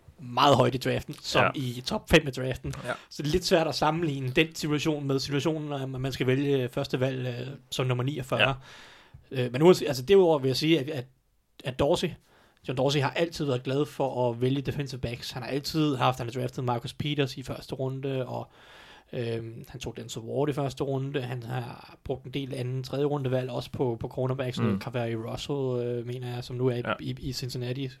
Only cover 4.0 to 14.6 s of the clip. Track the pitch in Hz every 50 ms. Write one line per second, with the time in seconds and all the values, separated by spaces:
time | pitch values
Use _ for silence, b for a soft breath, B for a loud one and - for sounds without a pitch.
4 | 175 156 139 139 135 127 123 165 160 160 165 - - 151 147 147 - 160 151 147
5 | 143 139 135 135 135 147 143 143 123 170 156 156 151 147 143 135 135 131 131 127
6 | 131 135 131 - 135 127 131 135 143 143 139 135 123 117 - 143 139 - - 135
7 | 127 135 131 131 127 127 120 120 123 131 135 - - _ - - 131 127 123 123
8 | 123 135 147 135 123 - 131 113 107 120 135 127 - - - - - - - -
9 | - - - - - - - 131 123 123 120 135 156 180 180 175 - 156 139 123
10 | 127 127 196 196 185 165 160 143 131 131 127 - 151 156 165 151 131 151 156 135
11 | 123 - _ _ _ _ _ _ _ _ _ - - 139 131 - 143 143 175 165
12 | - 160 127 - _ _ _ _ _ _ _ _ - - 131 127 131 143 139 151
13 | 131 135 - - 170 170 - - 156 143 127 123 131 135 131 139 151 147 - -
14 | 143 127 - 123 123 123 117 117 123 131 135 143